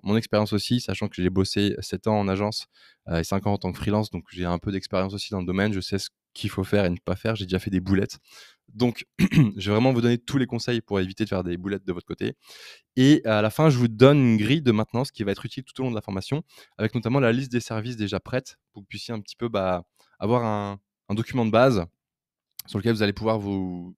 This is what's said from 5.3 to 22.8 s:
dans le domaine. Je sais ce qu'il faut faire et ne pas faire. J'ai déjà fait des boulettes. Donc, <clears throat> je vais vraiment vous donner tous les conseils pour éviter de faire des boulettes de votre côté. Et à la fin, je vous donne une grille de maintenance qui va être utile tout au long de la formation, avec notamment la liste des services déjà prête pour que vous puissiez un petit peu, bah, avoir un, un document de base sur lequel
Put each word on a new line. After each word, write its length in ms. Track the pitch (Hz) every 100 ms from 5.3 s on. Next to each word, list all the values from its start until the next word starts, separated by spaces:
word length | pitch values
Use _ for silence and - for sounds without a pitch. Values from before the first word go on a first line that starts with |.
dans 100 | 98
le 60 | 90
domaine. 260 | 92 104
Je 80 | 98
sais 180 | - 98
ce 120 | - _ _
qu'il 180 | - 104
faut 140 | -
faire 200 | 95 104
et 60 | 92
ne 60 | 90
pas 200 | - 90
faire. 180 | 110
J'ai 120 | 110 95
déjà 120 | 92
fait 120 | -
des 100 | 98
boulettes. 400 | 92 95 104 - _ - - _ _
Donc, 340 | 107 123 117 -
<clears throat> 60 | -
je 520 | 180 - 117 98 92
vais 20 |
vraiment 200 | 107 127
vous 80 | 123
donner 180 | 117 120
tous 200 | - 139
les 80 | 123
conseils 340 | 117 - 120
pour 180 | - 101
éviter 260 | 92 95
de 40 | 110
faire 160 | 95
des 120 | 90 87
boulettes 300 | 95 98 95
de 60 |
votre 140 | 87 -
côté. 280 | 92 107 - _ - - - _ -
Et 280 | 131 151
à 180 | 113 107
la 80 | 107
fin, 200 | - 156
je 80 | 123
vous 80 | 120
donne 320 | 110 131 147
une 180 | 127 110
grille 260 | 104 127
de 100 | 131
maintenance 400 | 107 110 117 139
qui 100 | -
va 80 | 101
être 140 | 98
utile 180 | 120 -
tout 180 | 131 -
au 40 |
long 60 | 131
de 40 |
la 60 | 110
formation, 420 | - 98 - 143 - - - -
avec 160 | 110
notamment 260 | 123 113 135
la 100 | 123
liste 220 | 117 135
des 80 | 120
services 360 | - 113 110 117
déjà 220 | 104 98
prête 400 | - 127 - - _
pour 80 | -
que 60 | 98
vous 20 |
puissiez 260 | 101 -
un 60 | 113
petit 160 | 98 -
peu, 120 | 117
bah, 360 | 107 95 92 90 _ _ _
avoir 260 | 104 120
un, 360 | 117 104 101 101 _ _ _
un 60 |
document 320 | 104 117 131 113
de 60 |
base 320 | 110 135 113 82 _ _ _ _ _ _ _ -
sur 120 |
lequel 160 | 104